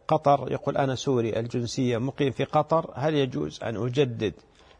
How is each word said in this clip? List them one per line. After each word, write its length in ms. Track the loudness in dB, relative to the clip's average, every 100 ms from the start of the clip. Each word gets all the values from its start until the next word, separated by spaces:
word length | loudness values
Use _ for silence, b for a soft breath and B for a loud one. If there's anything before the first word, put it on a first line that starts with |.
| 0
قطر، 440 | 2 4 2 2
يقول: 260 | -4 -2 0
"أنا 180 | 0 0
سوري 440 | 0 2 2 0
الجنسية 580 | -2 -4 -4 -2 0 0
مقيم 340 | -2 0 -2
في 120 | 0
قطر، 480 | 0 0 2 0 0 -4
هل 200 | 0 2
يجوز 480 | 0 -2 -6 -6
أن 220 | -6 -2 -2
أجدد 480 | 2 0 2 -2 -4 -14 b b b